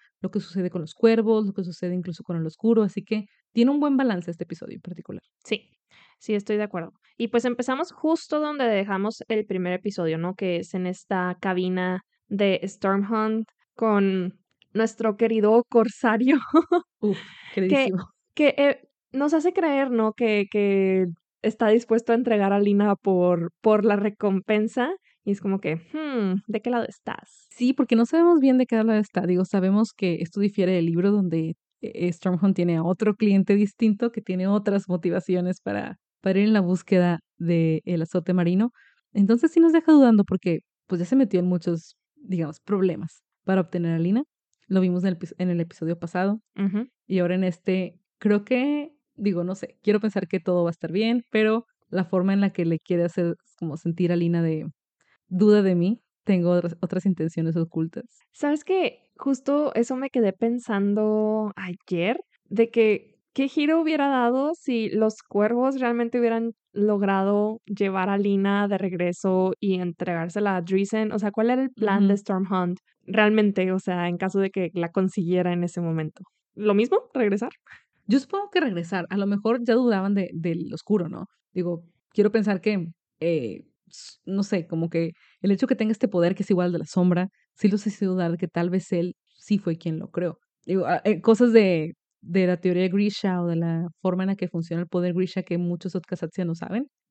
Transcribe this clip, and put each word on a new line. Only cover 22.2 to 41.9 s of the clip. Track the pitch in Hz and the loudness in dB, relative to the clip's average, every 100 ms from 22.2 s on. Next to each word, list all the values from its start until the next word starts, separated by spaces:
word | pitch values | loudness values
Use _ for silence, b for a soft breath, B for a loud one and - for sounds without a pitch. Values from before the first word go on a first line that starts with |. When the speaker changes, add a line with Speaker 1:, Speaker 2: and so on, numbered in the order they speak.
| 233 214 196 | 2 2 2
Speaker 2:
a | 202 | 2
Lina | 202 202 208 202 | 2 4 2 0
por, | 196 180 180 175 170 _ | 0 2 2 2 -2 _
por | 220 214 | 2 4
la | 208 202 | 4 2
recompensa. | 202 208 208 190 - 214 226 - 262 392 _ _ | -2 -2 -2 0 0 0 0 -2 -4 -4 _ _
Y | - | -6
es | 196 | -4
como | 202 196 | -2 -2
que, | - 165 | -2 -6
hmm, | - 302 302 254 196 185 - | -6 -8 -6 -2 -2 -2 -4
¿de | 220 | -6
qué | 240 | -4
lado | 240 - | -4 -6
estás? | - - - - - _ | -10 -12 -14 -16 -20 _
Speaker 1:
Sí, | - 247 | -2 0
porque | 262 247 226 | 2 2 2
no | 233 | 4
sabemos | 320 339 330 | 4 6 6
bien | 269 254 | 6 4
de | 247 | 2
qué | 226 | 2
lado | 220 | 2
está. | 214 208 180 180 | 2 0 -2 0
Digo, | 180 | 0
sabemos | 185 196 185 202 220 | 2 0 2 2 0
que | - 185 160 | -2 -2 -2
esto | 165 202 | -4 -2
difiere | 202 202 180 | -2 2 2
del | 180 165 | 2 2
libro | 170 196 | 2 2
donde, | 208 180 165 160 - _ _ | 2 0 -2 -4 -8 _ _
eh, | - - 180 | -12 -4 -4
Stormhunt | 165 185 180 196 185 | -2 -2 2 2 2
tiene | 175 165 | 2 2
a | |
otro | 170 185 214 202 | 0 0 0 2
cliente | 214 196 185 | 2 4 4
distinto | 202 202 - 220 202 233 | 2 2 0 0 0 -2
que | 226 | -6
tiene | - 185 190 | -6 -4 0
otras | 208 208 196 - | 0 0 -2 -2
motivaciones | 175 175 180 185 180 180 185 | -4 -2 -2 -2 -2 -2 -4
para, | 202 202 208 196 _ _ | -6 -6 -8 -14 _ _
para | - 196 | -2 2
ir | 208 | 4
en | |
la | 214 | 2
búsqueda | 180 180 - 185 175 170 - - | 2 0 2 2 2 0 -6 -6
del | 165 170 165 156 - 170 | 0 2 2 0 -2 -4
azote | 160 180 170 | -2 -4 0
marino. | 180 170 185 240 b b b _ | 0 2 2 0 b b b _
Entonces | 202 196 240 320 | 2 4 4 4
sí | 339 | 4
nos | 330 | 6
deja | 320 320 | 6 8
dudando | 302 247 214 | 8 8 6
porque, | 196 190 180 160 - _ - | 4 0 -2 -2 -6 _ -6
pues, | 175 | -4
ya | |
se | 175 269 | 0 2
metió | 208 180 | 2 2
en | 180 | 2
muchos, | 175 175 165 - | 0 -2 -4 -6